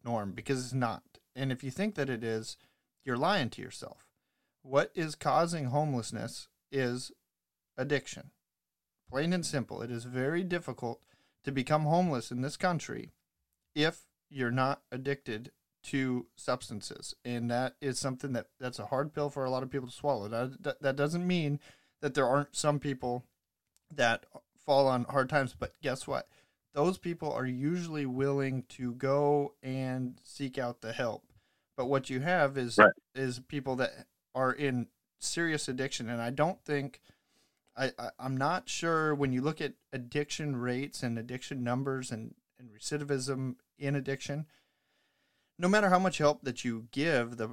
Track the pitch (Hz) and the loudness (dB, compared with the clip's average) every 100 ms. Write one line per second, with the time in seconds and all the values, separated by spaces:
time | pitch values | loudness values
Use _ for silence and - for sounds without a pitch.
0 | 120 117 98 92 - 131 123 131 120 104 | -4 -2 -2 -6 -2 -2 -2 -2 -2 -2
1 | - - _ 123 135 127 135 127 214 196 | -10 -20 _ -6 -4 -4 -6 -4 -4 -2
2 | 135 117 117 110 113 - _ _ _ _ | -2 -2 -2 -4 -4 -12 _ _ _ _
3 | - 123 160 202 120 - - - - - | -4 0 2 2 0 -4 -12 -12 -16 -18
4 | _ _ _ _ _ _ 135 139 170 - | _ _ _ _ _ _ 0 2 2 0
5 | 160 151 151 139 170 170 131 147 156 127 | -6 -2 2 4 2 0 -2 0 0 -2
6 | 110 110 117 - - _ _ 139 123 123 | -4 -6 -8 -10 -16 _ _ -2 0 -2
7 | - - _ _ _ _ _ - 127 143 | -8 -14 _ _ _ _ _ -8 -2 -2
8 | - - - - _ _ _ _ _ _ | -2 -12 -16 -20 _ _ _ _ _ _
9 | - 127 165 180 156 143 107 101 117 117 | -6 -2 0 0 0 -2 -4 -6 -6 -6
10 | 123 127 131 170 185 175 170 120 120 117 | -6 -2 0 0 0 -2 -2 -6 -6 -6
11 | _ _ _ _ - 135 127 156 151 170 | _ _ _ _ -4 -2 2 2 4 4
12 | 180 127 - 123 135 - 185 165 - 113 | 4 0 -2 -4 -4 0 0 0 -2 -8
13 | - - _ _ _ _ _ 151 156 - | -10 -16 _ _ _ _ _ 2 2 0
14 | - _ _ 139 120 127 131 143 _ 127 | -10 _ _ -2 0 2 2 0 _ -6
15 | 135 139 - 110 117 - _ _ - 139 | -4 -4 -4 -8 -10 -18 _ _ -4 0
16 | 131 123 - - - 123 - 107 - - | 2 0 -4 -8 -2 -2 -4 -10 -10 -10
17 | - - 120 120 117 120 127 - 143 127 | -12 -12 -6 -4 0 0 0 -2 -4 -2
18 | 139 127 139 120 - _ 127 - 104 135 | -2 -4 -4 -4 -6 _ -8 -6 -2 -2
19 | 151 156 147 143 131 127 127 143 123 - | -2 -2 -4 -2 -2 -2 -2 -4 -6 -2
20 | 147 127 104 113 131 131 147 - 139 135 | 0 0 0 -2 -4 -4 -6 -2 0 2
21 | 147 175 180 180 151 143 - - _ _ | 2 2 2 2 2 0 -4 -20 _ _
22 | 147 131 127 139 143 - 151 147 143 131 | -2 4 6 4 2 0 2 2 0 -4
23 | 127 123 - _ _ _ _ _ _ 143 | -4 -4 -8 _ _ _ _ _ _ 2
24 | 117 113 - - - _ - 139 135 127 | 4 4 -2 -20 -20 _ 4 6 6 4
25 | 120 139 131 151 127 - 127 - 139 131 | 2 2 2 2 0 -2 -10 -6 -4 -4
26 | - 127 - _ _ _ _ 143 156 185 | -4 -4 -6 _ _ _ _ 2 2 2
27 | 175 170 156 - 127 123 143 180 170 151 | -4 -4 -4 -2 -2 -2 0 -2 -4 -4
28 | 135 127 139 139 135 131 - - 123 123 | -4 0 0 2 0 -2 -6 -6 -6 -2
29 | 135 139 147 147 143 - 131 131 131 127 | 2 4 6 4 2 -4 -6 -4 -2 -2
30 | 127 127 - - 139 135 123 120 110 113 | -4 -6 -16 -8 -6 -2 -4 -4 -6 -2
31 | 113 - - _ _ _ _ - 127 139 | -2 -4 -10 _ _ _ _ -6 0 0
32 | 131 131 156 180 139 139 123 107 104 - | 0 -2 2 4 4 2 2 8 8 8
33 | _ 131 131 123 - 147 131 127 123 - | _ -4 -4 -4 -6 -6 -2 0 0 -4
34 | - _ _ 127 131 127 143 123 110 _ | -16 _ _ 0 0 2 0 0 -2 _
35 | _ _ - - 165 151 - 127 135 - | _ _ -6 -2 0 0 -2 -4 -4 -4
36 | 117 120 117 139 156 185 - 143 139 - | -4 -4 -2 2 2 0 -4 -2 -4 -8
37 | _ _ _ _ _ _ _ - 131 - | _ _ _ _ _ _ _ -4 -4 -2
38 | 120 - 131 131 143 180 - - 165 160 | -8 -8 -4 0 2 0 -2 -2 0 2
39 | 156 143 139 127 143 156 143 - _ 131 | 2 2 2 2 0 -2 -4 -8 _ -10
40 | 120 147 147 - 151 127 123 123 143 - | -6 -4 -4 -4 -4 -2 -2 -2 -4 -6
41 | 123 113 120 123 - 139 120 127 135 131 | -4 -4 -6 -10 -8 -4 0 0 0 -4
42 | 127 110 117 - _ _ 123 107 - 151 | -6 -8 -10 -16 _ _ -20 -14 -6 -4
43 | 143 135 127 131 131 123 _ - 139 143 | 0 0 0 -2 -4 -6 _ -6 -2 0
44 | 135 135 - 143 151 _ _ _ _ _ | 0 -4 -4 -6 -8 _ _ _ _ _
45 | _ _ _ _ _ - 180 214 202 185 | _ _ _ _ _ -2 4 6 8 6
46 | 190 - 147 147 135 120 123 113 117 135 | 6 4 4 4 0 -4 -2 -4 -4 -2
47 | 160 139 117 120 110 | 2 2 2 -2 -6